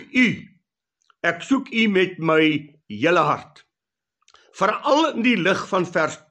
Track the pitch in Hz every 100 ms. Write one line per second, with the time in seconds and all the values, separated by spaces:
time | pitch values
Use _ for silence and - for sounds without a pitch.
0 | - 254 233 - - _ _ _ _ _
1 | _ _ 170 170 - 269 - 226 220 190
2 | 185 180 160 156 156 151 151 _ _ 104
3 | 156 175 147 131 - - _ _ _ _
4 | _ _ _ _ _ - 196 226 294 285
5 | 320 - 240 220 170 190 - 190 175 175
6 | 151 - _